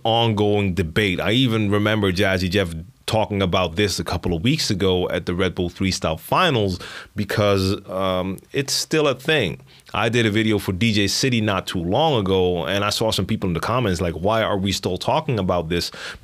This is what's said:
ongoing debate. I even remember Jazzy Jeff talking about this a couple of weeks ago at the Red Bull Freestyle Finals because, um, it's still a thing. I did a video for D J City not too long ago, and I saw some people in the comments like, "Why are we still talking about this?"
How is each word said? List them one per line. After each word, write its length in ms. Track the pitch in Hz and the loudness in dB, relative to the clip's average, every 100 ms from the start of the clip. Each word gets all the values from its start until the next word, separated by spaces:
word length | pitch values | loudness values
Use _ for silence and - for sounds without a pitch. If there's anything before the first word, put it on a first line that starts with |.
ongoing 720 | 113 117 117 104 104 104 98 | 2 2 4 2 2 2 2
debate. 440 | 87 80 110 101 85 | 0 0 2 0 0
I 120 | 85 | 0
even 400 | 123 131 110 101 | 2 2 2 0
remember 420 | 104 104 107 98 | 2 2 2 2
Jazzy 380 | 90 98 92 92 | 2 2 2 2
Jeff 240 | 101 90 82 87 - - | 0 0 -4 -12 -14 -2
talking 340 | 110 101 101 | 0 0 0
about 360 | 95 95 87 82 | 0 0 0 0
this 240 | 104 - | -2 -2
a 40 | |
couple 300 | 82 92 92 | -4 -4 -2
of 80 | 85 | 0
weeks 260 | 110 156 - | 0 0 0
ago 400 | 92 95 90 90 | 0 2 2 0
at 140 | 90 - | -2 -4
the 80 | |
Red 200 | 87 92 | -2 -2
Bull 160 | 87 87 | -2 -4
Freestyle 480 | - 95 - 82 80 | -2 -2 0 -2 -4
Finals 600 | - 147 180 120 98 87 - - - | -2 2 2 2 0 -2 -8 -16 -10
because, 640 | 104 98 - 101 101 95 101 - | -6 -4 2 4 4 2 -2 -4
um, 480 | 92 95 92 95 95 - | -4 0 0 -2 -6 -6
it's 200 | 139 131 | -6 -2
still 340 | - - 156 151 | -4 -2 0 2
a 80 | |
thing. 460 | 123 160 156 90 - - - - | 0 0 0 0 -4 -14 -20 -6
I 140 | - 113 | -2 0
did 180 | 120 110 | 2 2
a 40 | |
video 280 | 107 110 101 | 2 2 0
for 140 | - | 0
D 200 | 90 113 | 0 2
J 140 | 104 98 | 2 2
City 340 | - 135 117 | 0 0 0
not 280 | 107 92 - | 0 0 -2
too 100 | 92 | -4
long 400 | 85 120 160 123 | 0 2 2 2
ago, 460 | 95 95 90 87 71 | 2 2 2 0 -2
and 180 | 101 | 0
I 60 | 104 | 0
saw 220 | - 110 | 0 0
some 120 | 101 | 0
people 240 | 92 110 95 | -2 -2 -2
in 60 | |
the 60 | 80 | -2
comments 400 | - 123 110 87 | -2 0 0 0
like, 140 | 87 | -2
"Why 280 | 78 95 110 | -2 0 0
are 160 | 92 98 | 0 0
we 140 | 98 | -2
still 260 | 92 92 90 | -2 -4 -4
talking 400 | - 147 151 110 | -2 -2 -2 -2
about 300 | 92 87 80 | 0 0 0
this?" 240 | 87 - - - - | -2 -4 -10 -14 -4